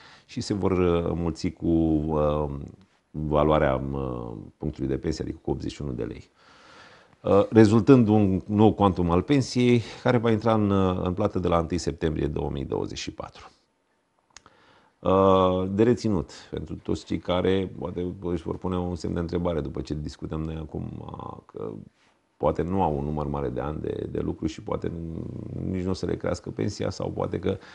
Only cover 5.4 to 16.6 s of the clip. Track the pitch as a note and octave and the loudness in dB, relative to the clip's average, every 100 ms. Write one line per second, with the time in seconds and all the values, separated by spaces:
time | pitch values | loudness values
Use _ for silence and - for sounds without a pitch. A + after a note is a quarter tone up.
5.4 | - C2+ - - C#2+ A#1+ A1+ - - _ | -6 -6 -6 -8 -8 -6 -8 -10 -18 _
6.4 | _ - - - - - _ _ - G2 | _ -20 -20 -20 -20 -20 _ _ 2 4
7.4 | G2+ A2+ G#2+ A2+ G#2 C3 G#2 G#2+ G2 F#2 | 6 8 8 8 8 8 8 4 4 0
8.4 | - G#2 G#2+ - G2+ F2 F2 F2 F#2 C#3+ | 2 6 6 6 4 4 2 2 4 2
9.4 | A#2 B2 B2 A#2+ - - B2 B2 A#2 G#2+ | 2 2 4 4 0 -4 0 2 2 2
10.4 | A2+ A2 G#2 G2 F#2 F2+ F2+ F2+ G#2 G2 | 2 2 4 2 2 0 -2 0 -2 0
11.4 | F2 E2+ E2 F2 - - D#2+ D#2 D2 D#2 | 0 2 0 -2 -4 -2 -2 0 -2 -2
12.4 | D2 C#2 C2 G1+ G1+ - - - - - | -4 -6 -4 -4 -6 -8 -10 -12 -14 -16
13.4 | - _ _ _ _ _ _ _ _ - | -20 _ _ _ _ _ _ _ _ -20
14.4 | _ _ _ _ _ _ F#2 F#2+ F#2+ F#2+ | _ _ _ _ _ _ 2 4 6 6
15.4 | F#2 F#2 F#2+ G2 A#2 A#2+ A2 F2+ C#2+ - | 4 2 0 2 2 2 0 -2 -4 -12
16.4 | - D#2 | -10 -10